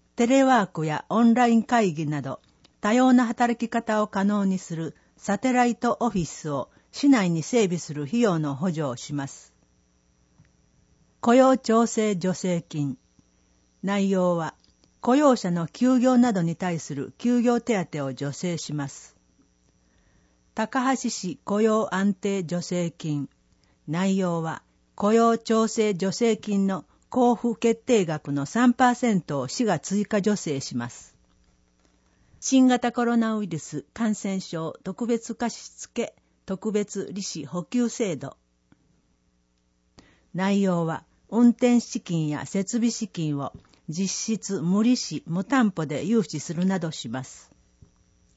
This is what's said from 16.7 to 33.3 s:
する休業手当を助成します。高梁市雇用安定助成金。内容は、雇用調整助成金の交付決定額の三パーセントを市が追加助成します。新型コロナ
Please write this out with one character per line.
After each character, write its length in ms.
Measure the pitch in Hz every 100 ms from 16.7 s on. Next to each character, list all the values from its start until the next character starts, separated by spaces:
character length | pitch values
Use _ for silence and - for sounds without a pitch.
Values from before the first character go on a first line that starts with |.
| 165
す 160 | - 143
る 180 | - -
休 240 | 240 247
業 200 | 240 240
手 240 | 233 208 175
当 200 | 151 135
を 40 |
助 200 | 123 143
成 260 | 135 180 170
し 160 | -
ま 140 | 147 139
す。 280 | - - _ _ _ _ _ _ _ _ _ _ _ _ _ _ -
高 260 | 220 269
梁 280 | 254 262 240
市 300 | - 185 -
雇 180 | - 202
用 320 | 220 214 190
安 200 | 185 196
定 280 | 190 208 196
助 200 | 160 175
成 300 | - 180 170
金。 380 | - 160 147 135 _ _ _ _ _ -
内 300 | 160 196 190
容 240 | 180 170
は、 220 | 160 - _ _ _ -
雇 180 | 208
用 240 | 226 233 226
調 300 | - 220 220
整 240 | - 214
助 200 | 180 190
成 260 | - 233 220
金 300 | - 202 196
の 180 | 214 - _ _
交 220 | 254 240 233
付 240 | 240 226
決 220 | 233 226
定 240 | - 233 170
額 260 | 151 -
の 140 | 143 135
三 280 | 226 247
パ 180 | 240 247
ー 40 | 240
セ 180 | 240
ン 80 | 196
ト 200 | - 143
を 60 | 127
市 180 | - 226
が 140 | 160
追 260 | - 196 202
加 120 | 208
助 180 | 202 202
成 240 | - 135
し 180 | - 127
ま 120 | 120
す。 260 | - - _ _ _ _ _ _ _ _ _ _ _ _ _
新 280 | - 262 254
型 240 | 247 240
コ 100 | 240
ロ 140 | 240 240
ナ 180 | 226